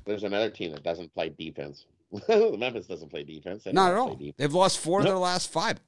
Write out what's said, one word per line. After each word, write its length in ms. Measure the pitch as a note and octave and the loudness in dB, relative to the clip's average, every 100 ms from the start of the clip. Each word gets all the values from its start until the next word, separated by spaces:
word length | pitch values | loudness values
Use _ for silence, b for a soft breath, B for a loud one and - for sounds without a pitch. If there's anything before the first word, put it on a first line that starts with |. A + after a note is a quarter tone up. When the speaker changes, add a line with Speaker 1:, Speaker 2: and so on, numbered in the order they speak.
Speaker 1:
there's 180 | - G#2 | -6 -4
another 260 | G2+ G2+ A2 | 0 0 0
team 200 | - F2+ | -2 -8
that 100 | D2+ | -6
doesn't 300 | D2+ E2+ E2 | -4 -4 -6
play 160 | - E2 | -6 -6
defense. 560 | D2+ D#2+ - C#2+ C#2 _ _ _ | -6 -10 -8 -10 -12 _ _ _
<laughs> 180 | G2+ - | -6 2
Memphis 580 | A3 A3 G#2+ B2 A2+ F2+ | 4 4 2 -2 -4 -8
doesn't 220 | E2+ D#2+ | -12 -10
play 120 | D#2+ | -12
defense. 420 | D2 D#2 F2 G2+ | -10 -12 -10 -10
They 80 | F#2+ | -2
Speaker 2:
Not 160 | E4 - | 2 4
Speaker 1:
don't 80 | F#3+ | 4
Speaker 2:
at 60 | |
Speaker 1:
play 80 | B3 | 0
Speaker 2:
all. 60 | - | -4
Speaker 1:
defense. 180 | C#3+ - | -10 -4
Speaker 2:
They've 160 | D3 | 0
lost 240 | E3 F#3+ - | 4 4 2
four 180 | D#3 F#3+ | 0 4
of 40 | G3 | 4
Speaker 1:
Nope. 60 | |
Speaker 2:
their 60 | F#3+ | 4
last 320 | F3+ F3+ - | 2 0 -2
five 300 | D#3+ G#3+ - | -2 -2 -2